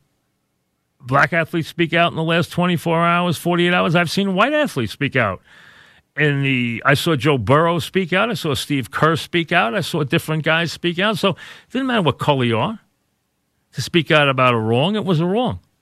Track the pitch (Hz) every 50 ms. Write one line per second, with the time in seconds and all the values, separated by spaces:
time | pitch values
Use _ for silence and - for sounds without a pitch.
0 | _ _ _ _ _ _ _ _ _ _ _ _ _ _ _ _ _ _ _ _
1 | 135 120 131 - 160 - 180 165 160 - - 170 151 - - - 170 151 165 165
2 | 170 170 - 160 160 160 165 170 170 - - 175 175 180 180 - - 170 165 165
3 | 170 170 170 175 180 180 - - - 170 175 170 175 175 180 180 185 196 151 175
4 | 175 156 - 190 202 196 190 185 214 269 302 302 294 214 - 139 117 104 - -
5 | 143 131 - 131 117 101 92 - _ _ - - - - - - - _ _ _
6 | _ _ _ 143 151 147 143 139 139 135 131 123 120 117 117 - - 135 139 -
7 | - 170 160 131 104 156 147 131 104 98 135 151 170 170 175 165 - - - 190
8 | 190 147 180 185 214 240 214 147 - 160 139 - - - 147 139 120 - - -
9 | 151 156 165 - - - - 175 165 - 175 175 202 226 226 202 151 - - 165
10 | 151 127 - 170 - - 156 160 143 160 160 165 170 147 - - - 175 170 170
11 | 190 220 214 - - 196 151 - - - - - _ _ - 254 269 262 240 220
12 | 180 139 - - - - 147 135 123 120 113 110 127 196 226 - _ _ _ _
13 | _ _ _ _ _ _ _ _ _ _ _ _ _ _ _ - 123 - - 175
14 | 147 - 160 151 147 139 135 127 127 127 120 113 110 110 117 123 147 185 214 214
15 | - 185 180 147 170 180 190 233 254 202 101 87 - _ _ _